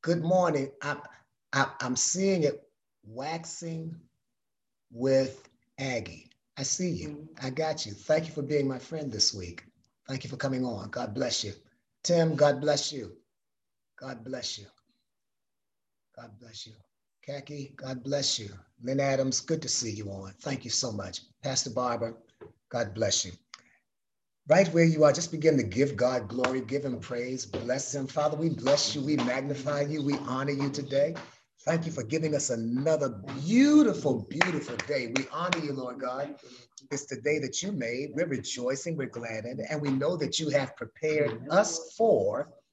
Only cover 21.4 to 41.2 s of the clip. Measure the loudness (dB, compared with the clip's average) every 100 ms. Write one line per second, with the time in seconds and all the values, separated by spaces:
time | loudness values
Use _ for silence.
21.4 | -4 -2 -2 -2 0 -2 -4 -8 _ _
22.4 | -20 _ _ -4 -4 0 0 0 -2 -10
23.4 | _ -20 _ _ _ _ _ _ _ _
24.4 | 6 6 8 8 6 10 8 8 0 4
25.4 | 4 6 2 2 2 4 2 2 -2 0
26.4 | 2 0 -2 -4 -2 -6 -6 -6 -4 -6
27.4 | -6 -6 -2 -2 -2 -6 -4 0 0 2
28.4 | -2 0 2 4 2 -2 0 0 2 0
29.4 | -2 -4 -2 -2 -2 -2 0 -2 -2 -2
30.4 | -2 0 -2 -2 -2 2 2 0 -12 -20
31.4 | _ _ 0 0 0 -6 -2 -2 0 0
32.4 | 0 -2 0 0 2 2 0 -4 -10 -6
33.4 | 4 8 10 10 8 4 0 0 -2 0
34.4 | 2 2 -4 -8 -2 -4 -2 -4 -4 -4
35.4 | -2 -2 -4 -6 -8 -6 -6 -6 -8 -10
36.4 | -18 -20 -20 -20 -8 -8 -6 -4 0 0
37.4 | 0 -4 -4 -4 -4 -4 -4 -2 -2 -2
38.4 | -4 -4 -2 -2 -4 -4 -6 -6 -8 -8
39.4 | -8 -8 -6 -4 0 0 0 0 -2 -2
40.4 | 0 0 -2 -8 -14 -4 0 2